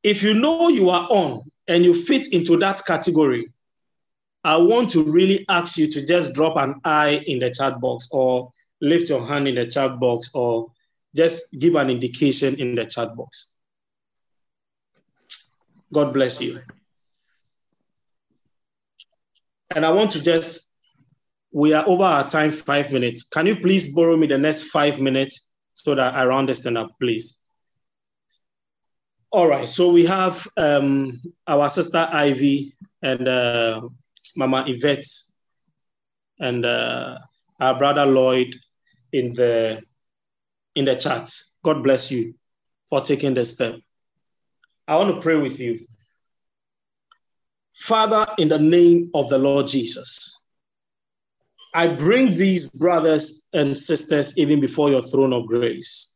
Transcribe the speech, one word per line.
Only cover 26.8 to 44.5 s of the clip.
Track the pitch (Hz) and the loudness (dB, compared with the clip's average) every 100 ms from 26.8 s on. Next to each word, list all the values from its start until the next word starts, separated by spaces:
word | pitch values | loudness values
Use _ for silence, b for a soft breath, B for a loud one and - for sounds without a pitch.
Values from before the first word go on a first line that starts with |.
| 110 _ | -8 _
please? | 123 110 - - _ _ _ _ _ _ _ _ _ _ _ _ _ _ _ _ _ _ _ | -4 -4 -8 -16 _ _ _ _ _ _ _ _ _ _ _ _ _ _ _ _ _ _ _
All | 202 170 | 2 2
right, | 139 120 | 2 0
so | - 175 | 2 4
we | 175 170 | 6 4
have, | 190 185 180 - - | 2 0 -4 -8 -2
um, | 151 143 139 139 135 123 - _ - | 2 2 2 -2 -4 -10 -18 _ -2
our | 143 143 | 0 2
sister | 180 170 165 160 | 0 0 0 0
Ivy | 151 147 131 143 139 139 _ - _ | 0 0 2 0 0 -4 _ -20 _
and, | 135 127 127 | -6 -4 -2
uh, | 127 120 120 113 113 120 123 _ _ - - | 0 0 0 -2 -4 -12 -20 _ _ -10 -4
Mama | 131 131 135 | -2 -2 -4
Yvette | 120 139 139 - - - _ _ _ _ _ _ _ _ _ _ _ | -2 -2 -2 -4 -8 -10 _ _ _ _ _ _ _ _ _ _ _
and, | 127 123 | -6 -4
uh, | 120 120 120 123 135 127 - _ _ _ | -2 -2 -4 -6 -10 -14 -20 _ _ _
our | 127 131 | 0 2
brother | 143 143 139 | 2 4 4
Lloyd | 131 131 127 127 - _ _ _ _ _ | 4 4 2 -2 -6 _ _ _ _ _
in | 139 123 | -4 -4
the, | 120 120 117 110 110 - _ _ _ _ _ _ _ _ 143 | 0 2 2 0 -4 -14 _ _ _ _ _ _ _ _ -2
in | |
the | 135 | 0
chat. | 127 143 120 - - - _ | 0 -2 -2 -2 -4 -6 _
God | 160 143 | -2 0
bless | 131 127 - | 2 2 0
you | 127 117 - _ _ _ _ _ | -2 -6 -10 _ _ _ _ _
for | 143 | -4
taking | 139 143 143 | -2 -2 0
the | 127 | -2
step. | 117 - 117 - _ _ _ _ _ _ _ | -2 -2 -6 -6 _ _ _ _ _ _ _